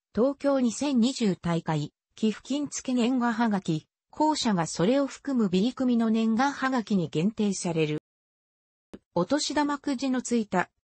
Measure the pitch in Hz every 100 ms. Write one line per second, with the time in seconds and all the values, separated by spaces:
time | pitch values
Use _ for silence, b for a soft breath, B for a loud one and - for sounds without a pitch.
0 | _ 202 269 277 277 269 247 - 294 254
1 | 233 254 214 170 170 165 - 151 147 _
2 | _ - 220 - - 285 285 - - 247
3 | 233 262 240 220 233 196 - 156 - _
4 | _ - 302 294 240 185 160 - 185 269
5 | 269 - - 254 202 185 233 - 254 233
6 | 226 220 220 220 285 277 262 262 202 196
7 | 151 151 190 - 208 190 180 165 151 151
8 | - _ _ _ _ _ _ _ _ -
9 | _ 175 180 294 - 294 294 285 285 247
10 | 269 254 - 240 208 185 - _